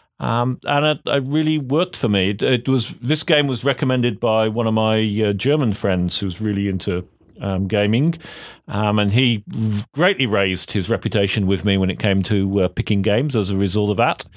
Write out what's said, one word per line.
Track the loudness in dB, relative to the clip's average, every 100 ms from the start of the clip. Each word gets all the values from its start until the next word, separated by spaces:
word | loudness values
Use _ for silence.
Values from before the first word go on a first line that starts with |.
| _ _
Um, | -2 0 0 -2 -2
and | 0 2
it, | 0 -2
it | -2 0
really | 0 0 0
worked | 0 0 0 -2
for | 0
me. | 2 2
It, | 0
it | 0 0 2
was, | 0 0 -6
this | -2 -2
game | 2 2 2
was | 0
recommended | -2 0 0 2 0 0
by | 0 2 2
one | 0 0
of |
my, | 2 2 2 0 0 0
uh, |
German | 0 0 2 0
friends | 0 0 0 0 -2
who's | -4 -4
really | -2 0 -2
into, | -2 -4 -4 -6 _ _ -10
um, | -6 -4 0
gaming. | 0 2 2 0 -2 -10 -18 -20 -20 -10
Um, | -2 0 2
and | 2
he | 4 2 0 -4 -4 -2 -4 -6
greatly | 0 0 0 0
raised | 0 0 -2 -4
his | -4 -2
reputation | -2 0 0 2 2 0
with | 0
me | 2 2
when | 2
it | 0
came | 0 0
to, | 0 0 0 0
uh, | 0
picking | 0 -2 0
games | 2 0 0 -2
as | -2
a | 0
result | 0 0 0
of | 0
that. | 0 -2 -8